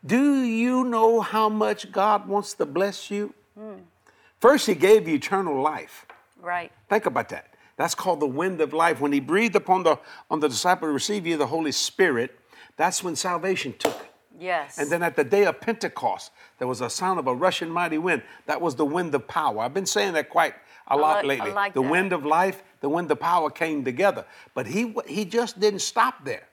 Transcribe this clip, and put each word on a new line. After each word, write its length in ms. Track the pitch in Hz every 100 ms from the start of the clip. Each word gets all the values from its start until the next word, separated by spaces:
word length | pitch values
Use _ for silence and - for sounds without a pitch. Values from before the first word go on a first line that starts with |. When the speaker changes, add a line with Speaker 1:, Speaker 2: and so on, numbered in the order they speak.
| -
Speaker 1:
Do 360 | 233 285 277
you 400 | 254 226 240 254
know 360 | 262 233 226 226
how 280 | 202 220 214
much 420 | 214 214 208 190
God 380 | 196 202 208 196
wants 260 | 202 196
to 120 | - 151
bless 440 | 143 202 190 -
you? 240 | 202 208 - _ -
Speaker 2:
Hmm. 160 | 214 190 180 _ _ _ _ _
Speaker 1:
First, 280 | 233 277 -
he 80 | 175
gave 320 | 175 220 170
you 80 | 151
eternal 440 | - 196 185 139
life. 460 | 143 151 - - - - _ _
Speaker 2:
Right. 300 | 175 175 170 _ _
Speaker 1:
Think 180 | 208 202
about 240 | 123 113
that. 180 | 76 - _ _ _
That's 200 | 165 -
called 240 | 185 165
the 60 | 147
wind 340 | 131 180 175
of 120 | 151
life. 280 | 151 170 143
When 120 | 143
he 60 | 143
breathed 360 | 131 175 233 190
upon 260 | - 185
the, 160 | 170 147 - - -
on 80 | 160
the 100 | 151
disciple 380 | 120 180 180 160
to 60 |
receive 340 | 143 - 208 165
you 100 | 160
the 100 | 135
Holy 240 | 160 156
Spirit, 680 | 127 - - 185 123 127 - _ - - _
that's 260 | 170 180
when 140 | 180 156
salvation 580 | 185 175 180 185 139 -
took. 300 | - - - _ _ -
Speaker 2:
Yes. 400 | 180 175 143 -
Speaker 1:
And 120 | 151
then 120 | 170
at 100 | 170
the 80 | 143
day 220 | 143 202
of 160 | 196 147
Pentecost, 720 | - 226 175 - 123 95 - _ - _
there 80 | 127
was 140 | 120
a 100 | 120
sound 300 | - 185 180
of 80 | 131
a 60 |
rushing 340 | 127 180 - 165
mighty 280 | 165 175 156
wind. 240 | 175 151 - - -
That 140 | 151
was 140 | 170
the 100 | 127
wind 300 | 151 160 175
of 140 | 143 -
power. 320 | - 151 107
I've 140 | 120
been 120 | 156 190
saying 280 | 208 202
that 160 | 165 143
quite 240 | - 160 - _ - -
a 60 |
Speaker 2:
I 20 | 143
Speaker 1:
lot 280 | 151 180
Speaker 2:
like, 160 | 151 135
I 40 |
Speaker 1:
lately. 80 | -
Speaker 2:
like 200 | 101 101
Speaker 1:
The 80 | 98
Speaker 2:
that. 80 | 131
Speaker 1:
wind 220 | 170 190
of 120 | 180 143
life, 360 | 156 190 185 - _
the 80 | 139
wind 220 | 160 170
of 80 | 147
power 300 | 165 175 156
came 340 | - 165 151
together. 400 | 127 123 196 127 - - -
But 120 | - 110
he, 280 | 165 233 220 -
he 180 | 156 202
just 340 | 226 233 -
didn't 200 | 208 196
stop 440 | - - 233 -
there. 180 | 135 107 -